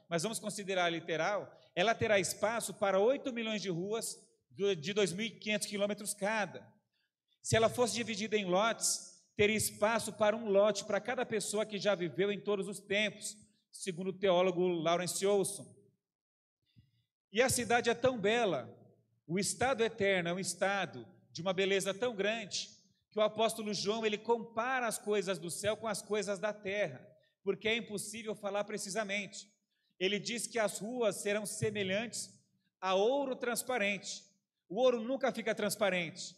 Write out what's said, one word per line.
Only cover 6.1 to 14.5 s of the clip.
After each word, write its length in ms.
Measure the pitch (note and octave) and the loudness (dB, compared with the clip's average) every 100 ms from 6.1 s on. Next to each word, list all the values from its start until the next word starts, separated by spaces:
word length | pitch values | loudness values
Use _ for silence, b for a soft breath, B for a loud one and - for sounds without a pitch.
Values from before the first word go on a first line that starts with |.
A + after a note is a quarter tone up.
cada. 540 | - G3 A3 F3+ A#2 A2 _ _ _ _ _ _ _ | -4 -2 0 -2 -6 -18 _ _ _ _ _ _ _
Se 140 | - A3 | 0 4
ela 140 | A3 | 4
fosse 240 | A#3 A#3+ | 4 0
dividida 420 | G#3+ A3 G3 G#3+ G#3+ | 0 -4 -4 -2 0
em 80 | |
lotes, 760 | F#3 F#3 A3+ A3 - - - - _ - | 2 2 2 2 -2 -2 -6 -20 _ 2
teria 200 | G#3 G#3+ | 4 4
espaço 560 | - G#3 G#3 A3+ G#3+ | -2 0 2 2 -2
para 240 | - G#3+ A3+ | 0 2 2
um 120 | A3+ | 2
lote 360 | G3 G#3+ G#3 | 4 6 2
para 160 | - G3 | -2 -4
cada 240 | G#3 B3+ | -2 -4
pessoa 400 | B3 A3 - G#3 | -2 -4 -2 -2
que 140 | G#3 G3+ | -2 -2
já 160 | G3+ | 0
viveu 360 | F#3 F3 C3+ G3+ | 0 0 0 -2
em 100 | G3+ | -2
todos 280 | G#3 G3+ G3 | -2 -2 -4
os 100 | F#3+ | -8
tempos, 600 | - G3 G#3+ - - - - b b | -4 -2 -2 -4 -12 -14 -20 b b
segundo 380 | - G3 E3+ F#3+ | -12 -8 -6 -6
o 100 | F#3 | 0
teólogo 480 | G3 F3 F#3 | 4 4 4